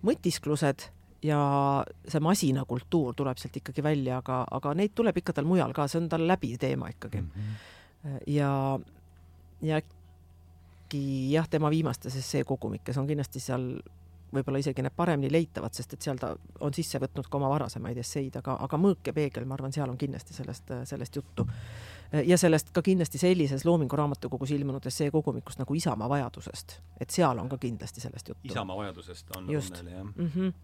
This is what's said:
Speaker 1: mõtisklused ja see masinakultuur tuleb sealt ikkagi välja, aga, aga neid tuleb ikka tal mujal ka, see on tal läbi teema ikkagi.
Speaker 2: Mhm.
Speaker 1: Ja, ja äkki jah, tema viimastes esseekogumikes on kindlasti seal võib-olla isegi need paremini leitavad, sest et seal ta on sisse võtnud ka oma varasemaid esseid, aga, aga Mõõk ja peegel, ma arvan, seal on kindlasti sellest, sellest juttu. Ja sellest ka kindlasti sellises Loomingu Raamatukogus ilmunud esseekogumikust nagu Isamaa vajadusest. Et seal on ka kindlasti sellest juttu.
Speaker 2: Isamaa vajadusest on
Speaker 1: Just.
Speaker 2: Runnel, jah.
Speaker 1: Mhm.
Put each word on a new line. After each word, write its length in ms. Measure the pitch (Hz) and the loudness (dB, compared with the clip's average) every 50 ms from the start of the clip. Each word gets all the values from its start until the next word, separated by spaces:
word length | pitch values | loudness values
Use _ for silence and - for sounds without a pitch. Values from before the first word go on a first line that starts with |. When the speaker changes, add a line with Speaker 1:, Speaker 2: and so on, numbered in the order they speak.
| 175 196 | 2 2
Speaker 1:
mõtisklused 800 | 294 - - 180 160 - - 143 151 143 165 143 139 - - - - - - - - - - 151 | 0 2 0 0 0 0 -2 -2 0 2 2 2 2 0 -6 -18 -18 -20 -20 -20 -18 -4 0 2
ja 140 | 151 147 143 139 139 139 139 139 139 139 - - - - - - | 4 4 4 4 4 4 4 4 2 2 0 -2 -8 -16 -12 -2
see 120 | - 156 151 | 0 2 4
masinakultuur 880 | 160 190 - - 143 131 139 131 - 120 123 - - - 170 147 123 113 - | 4 4 4 4 2 2 2 0 -2 -4 -4 -2 2 2 2 2 2 0 -2
tuleb 200 | 143 135 127 - | -2 -2 -2 -4
sealt 220 | - 143 - - | -8 -10 -10 -8
ikkagi 220 | - - 135 - 143 | -10 -6 -4 -2 2
välja, 320 | 151 156 143 131 127 127 131 127 | 2 2 2 2 0 -2 -2 -2
aga, 160 | - 131 127 123 - | -2 -2 -2 -2 -2
aga 240 | - 131 - 147 147 | -4 -4 -2 0 0
neid 220 | 170 202 208 - - | 2 2 0 2 2
tuleb 240 | 233 220 175 180 | 2 4 4 2
ikka 160 | - - 165 - | -2 -2 -2 0
tal 80 | 143 | 2
mujal 300 | 160 180 185 151 - 143 - | 4 4 4 4 2 2 0
ka, 80 | 147 | 0
see 160 | 143 - 165 | 0 0 0
on 80 | 170 165 | 0 0
tal 160 | 165 160 165 | 0 2 4
läbi 300 | 165 185 - - 120 117 120 | 4 4 2 2 -4 -4 -2
teema 320 | - 131 135 131 123 - | 0 0 0 -2 -4 -6
ikkagi. 320 | 117 - - 107 95 95 | -10 -12 -12 -6 -4 -4
Speaker 2:
Mhm. 320 | 90 82 71 98 107 107 110 104 - - - - - - - _ - 147 139 135 - | -4 -4 -6 -6 -6 -6 -6 -8 -12 -18 -20 -20 -20 -20 -20 _ -10 -8 -8 -8 -4
Speaker 1:
Ja, 240 | - 143 147 143 139 139 139 135 135 135 135 - - - - - - - - - - - - - - - - | 0 2 2 4 4 2 2 2 0 0 -2 -4 -10 -20 -20 -20 -20 -20 -20 -20 -20 -20 -20 -20 -20 -14 -4
ja 160 | - 156 156 156 | -2 0 2 0
äkki 1200 | - - - - - - - - - - - - - - - - - - - - - - - 143 139 139 135 135 131 135 143 | 0 -2 -16 -20 -20 -20 -20 -20 -20 -20 -20 -20 -20 -20 -20 -20 -20 -20 -20 -20 -14 -6 -4 -2 -2 0 0 0 0 2 2
jah, 160 | 160 165 156 | 2 2 2
tema 180 | - 156 156 147 | 2 2 4 4
viimastes 460 | 151 160 160 143 120 - - - 127 | 4 4 2 2 0 -2 -6 -6 -6
esseekogumikes 800 | 135 131 - - 139 131 - 135 127 - 107 104 101 - - 120 139 | -6 -6 0 0 0 2 2 -2 -2 -2 -4 -4 -4 -4 -4 -2 -2
on 100 | 135 143 | 0 0
kindlasti 320 | 151 143 139 - - 131 - | 0 -2 -2 -4 -6 -10 -4
seal 220 | - 127 127 127 127 127 - - - - - - - - - - - | -2 -2 -2 -2 -2 -6 -8 -10 -14 -20 -20 -20 -20 -20 -20 -18 -4
võib-olla 280 | - 135 131 - 135 135 | -2 -2 0 2 0 2
isegi 220 | 139 147 131 123 131 | 2 0 0 0 -2
need 100 | 139 - | -2 0
paremini 320 | - 175 175 160 143 139 135 | 2 2 2 4 2 2 4
leitavad, 420 | 143 165 170 - - - - 113 - | 4 4 2 2 -4 -6 -6 -6 -6
sest 220 | - 123 - - - | -8 -10 -10 -10 -8
et 80 | - | -4
seal 140 | 156 135 123 | -4 -4 -4
ta 100 | - 104 78 80 - - - - - | -4 -6 -6 -8 -12 -20 -12 -4 -4
on 80 | 147 139 | -2 -2
sisse 260 | - 165 - - 135 | -2 -4 -2 -2 -2
võtnud 280 | - 131 - - 135 - | -2 -2 -4 -6 -6 -2
ka 100 | - 139 | -2 0
oma 100 | 143 135 | 2 4
varasemaid 460 | 139 151 139 123 - 113 113 117 120 123 | 2 2 0 -2 -4 -6 -6 -4 -4 -4
esseid, 380 | 113 - - 147 139 131 - 123 | -6 -4 -2 -2 -4 -2 -4 -6
aga, 180 | 127 135 131 - 131 | -4 -4 -2 -2 -2
aga 140 | 135 - 151 | -2 2 4
Mõõk 300 | 180 202 180 - - - | 6 6 4 4 -2 -4
ja 40 | 156 | 0
peegel, 280 | 156 151 139 - - 117 | 0 0 0 0 -4 -6
ma 120 | 131 131 135 | -4 -6 -4
arvan, 160 | 131 135 135 | -6 -4 -2
seal 140 | 156 143 131 | -2 -2 -2
on 80 | 123 127 | -2 -4
kindlasti 360 | 143 139 139 - - - - | -4 -4 -4 -6 -10 -14 -12
sellest, 360 | - 131 - 120 - - - 127 123 127 | -10 -10 -8 -10 -12 -8 -8 -8 -8 -6
sellest 300 | - 139 139 127 - - | -8 -8 -8 -8 -8 -8
juttu. 280 | 143 135 - - - 117 117 113 - - - - - - - - - - - - 151 135 | -10 -10 -8 -2 -2 -2 -2 -2 -8 -10 -12 -12 -14 -14 -16 -16 -18 -12 -2 0 2 6
Ja 140 | 165 180 175 | 6 6 8
sellest 300 | - 170 160 156 - - | 8 6 6 6 2 2
ka 80 | - 180 | -2 0
kindlasti 380 | 160 190 190 185 165 - - 139 | 4 4 4 4 4 0 0 2
sellises 460 | 185 180 185 180 156 135 139 135 143 165 | 4 4 6 6 4 2 2 2 4 4
Loomingu 300 | 175 165 151 123 - 143 | 6 6 4 2 2 2
Raamatukogus 520 | 151 147 139 - - - 139 123 139 131 | 2 2 0 -2 -4 -6 -4 -4 -2 0
ilmunud 340 | 147 139 139 139 131 135 - 135 | 0 0 0 -2 -2 -4 -4 -6
esseekogumikust 720 | 127 - 156 143 143 156 151 - 123 120 - - - - | -2 0 0 2 2 2 2 2 -2 -4 -6 -10 -8 -8
nagu 160 | 131 - 139 | -4 -2 -2
Isamaa 320 | 165 - 175 120 104 110 120 | 0 2 0 0 0 0 0
vajadusest. 680 | 143 143 131 110 - - - - - - - - - - - - - - | 0 0 0 -2 -6 -10 -14 -12 -12 -14 -14 -16 -18 -20 -20 -20 -12 -12
Et 80 | 123 - | -10 -4
seal 280 | - - 175 147 123 113 | 2 4 4 4 4 2
on 100 | 85 131 | -2 -4
ka 60 | 139 127 | -4 -4
kindlasti 400 | - 120 117 - - - - 117 | -4 -4 -4 -4 -8 -12 -12 -10
sellest 320 | 117 123 - 120 - - | -10 -10 -10 -10 -12 -12
juttu. 160 | - - - 135 | -14 -12 -10 -8
Speaker 2:
Isamaa 300 | - 120 101 95 92 101 | -6 -4 -4 -4 -4 -6
vajadusest 580 | 104 98 90 87 80 87 87 80 - - 95 | -6 -6 -8 -10 -14 -14 -16 -16 -12 -12 -10
on 140 | 92 92 92 | -10 -4 -2
Speaker 1:
Just. 240 | 147 151 123 92 90 | -2 -2 0 -2 -4
Speaker 2:
Runnel, 160 | 85 87 85 87 92 | -4 -4 -10 -10 -10
jah. 80 | 95 101 101 | -10 -10 -4
Speaker 1:
Mhm. 380 | - 175 170 143 180 190 190 180 - | -2 -2 -2 0 0 0 -2 -2 -4